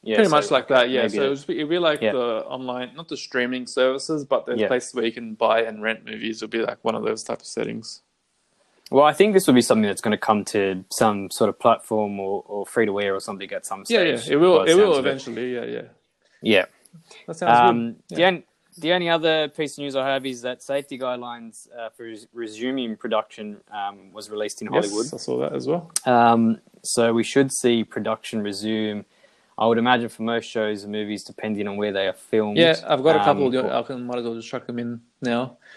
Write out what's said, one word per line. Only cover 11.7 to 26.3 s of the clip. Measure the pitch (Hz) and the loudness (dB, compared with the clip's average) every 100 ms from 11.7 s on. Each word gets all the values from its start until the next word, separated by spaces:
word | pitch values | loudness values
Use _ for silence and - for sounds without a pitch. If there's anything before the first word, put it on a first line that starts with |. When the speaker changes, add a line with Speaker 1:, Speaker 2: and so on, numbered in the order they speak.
| 113 - 110 104 101 | 2 0 -2 -2 -4
Speaker 1:
or, | 95 98 - | -6 -6 -6
or | 104 95 | -8 -4
free | 123 107 | 0 0
to | 101 | 0
air | 101 98 | -2 -4
or | |
something | - 98 98 | -6 -12 -10
at | 98 - | -12 -10
some | 98 95 | -12 0
Speaker 2:
Yeah, | 226 | 2
yeah, | 170 120 | 2 0
Speaker 1:
stage, | 113 | 0
Speaker 2:
it | 143 | 4
will, | 180 185 | 6 6
Speaker 1:
by | 160 | 6
the | |
Speaker 2:
it | 175 | 6
will | 208 | 6
Speaker 1:
sounds | 143 | 4
of | 135 | 2
it. | |
Speaker 2:
eventually, | 135 131 113 127 | -4 -6 -8 -6
yeah, | 123 | -6
yeah. | 117 117 - _ _ _ _ _ | -8 -10 -12 _ _ _ _ _
Speaker 1:
Yeah. | 113 98 - _ _ 160 _ - - | 2 2 2 _ _ -20 _ -20 -14
Speaker 2:
That | 165 | -4
sounds | 180 120 120 | 4 8 8
Speaker 1:
Um, | 117 117 | 4 -2
Speaker 2:
good. | - - 160 | -8 -10 2
Speaker 1:
the | |
Speaker 2:
Yeah. | 180 | 2
Speaker 1:
on-, | 175 - _ _ - | 2 -8 _ _ -8
the | 156 | 0
only | 180 170 | 0 2
other | 165 160 160 147 | 2 2 0 -2
piece | - 147 | -4 -8
of | - | -6
news | 143 135 | -6 -4
I | 135 | -2
have | 135 135 | -2 -4
is | 120 | -6
that | 123 123 | -8 -10
safety | - 139 139 127 | -6 -6 -6 -8
guidelines, | 131 123 120 120 113 - - 120 | -6 -6 -8 -14 -16 -20 -20 -14
uh, | 113 | -14
for | - | -14
res-, | 117 107 117 | -16 -16 -16
resuming | 120 113 107 127 135 117 107 | -10 -10 -6 -4 -4 -6 -8
production, | 117 110 - - 107 104 _ | -2 -2 -4 -12 -14 -14 _
um, | 104 101 101 95 | -10 -10 -12 -20
was | 101 104 | -18 -10
released | 107 107 - | -6 -6 -8
in | 104 | -4
Speaker 2:
Yes, | 107 104 | -2 -2
Speaker 1:
Hollywood. | 104 - | -4 -6
Speaker 2:
I | - | -8
saw | - 123 | -6 -4
that | 139 | -4
as | 135 127 | -4 -4
well. | 170 165 - | -4 -4 -6
Speaker 1:
Um, | 131 120 120 | 2 4 6